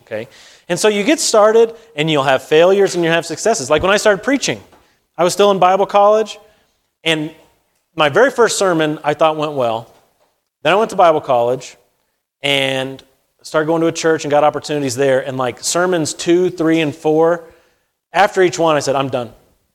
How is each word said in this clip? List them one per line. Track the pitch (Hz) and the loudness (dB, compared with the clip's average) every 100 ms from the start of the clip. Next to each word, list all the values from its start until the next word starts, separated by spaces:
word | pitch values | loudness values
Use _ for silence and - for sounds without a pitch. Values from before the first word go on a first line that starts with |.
okay? | _ 110 120 - - - - | _ -12 -12 -18 -20 -18 -8
And | 175 | -2
so | 214 | 0
you | 202 | 0
get | 202 - | 0 -2
started, | - 220 214 226 233 - _ 147 | 0 4 4 4 2 -2 _ -4
and | 160 | -2
you'll | 147 | 0
have | 139 131 | 2 0
failures, | - 156 175 202 190 175 | 2 4 4 4 0 0
and | |
you'll | 165 | 0
have | 165 165 | -2 -4
successes. | 156 - 214 127 | -4 -2 -2 0
Like | 151 | 0
when | 175 | 2
I | 208 | 2
started | 214 190 | 2 0
preaching, | - 277 - 110 - _ _ _ _ - | 0 -2 -2 -8 -12 _ _ _ _ -4
I | |
was | 175 | -2
still | 170 202 | 2 2
in | 190 | 4
Bible | 180 190 190 | 2 2 2
college, | 202 202 214 214 - _ _ _ _ _ _ | 4 4 2 0 -10 _ _ _ _ _ _
and | 165 156 151 - _ _ _ _ _ 160 | -4 -4 -6 -14 _ _ _ _ _ -2
my | 151 | 0
very | 151 269 | 2 2
first | 262 220 - | 2 0 0
sermon | 196 165 156 156 | -2 0 -2 -4
I | 147 | -6
thought | 147 160 156 | 0 0 0
went | 151 | -4
well. | 139 120 113 123 _ _ _ _ _ _ _ | -4 -4 -4 -8 _ _ _ _ _ _ _
Then | 151 | 0
I | 190 | 0
went | 226 | 0
to | 196 | 2
Bible | 170 156 | 4 2
college | - 123 120 135 - - _ _ _ _ _ _ | 0 0 0 -4 -8 -20 _ _ _ _ _ _
and | 143 139 135 135 135 131 _ _ _ _ | -2 -2 -2 -4 -6 -12 _ _ _ _
started | - 156 151 | -6 -2 0
going | 165 | 0
to | 165 | -2
a | |
church | 160 165 156 147 | -2 -2 -2 0
and | |
got | 147 | 0
opportunities | 151 147 - 147 139 120 | 2 -2 -6 -4 -4 -2
there. | 139 131 | 0 0
And, | 139 131 | -2 -6
like, | 123 110 | -6 -6
sermons | - 170 180 175 147 - | -6 -2 0 -2 -4 -6
two, | 175 175 180 | 0 0 0
three, | 175 160 165 | -2 0 0
and | 151 139 | -2 -4
four, | 156 156 165 170 - _ _ _ _ _ _ | -2 2 2 0 -6 _ _ _ _ _ _
after | 170 208 196 | 0 0 2
each | 180 - | 0 0
one, | 165 151 | 0 0
I | |
said, | 135 135 | -2 -4
"I'm | 139 | -4
done. | 123 113 - _ _ _ | -6 -8 -14 _ _ _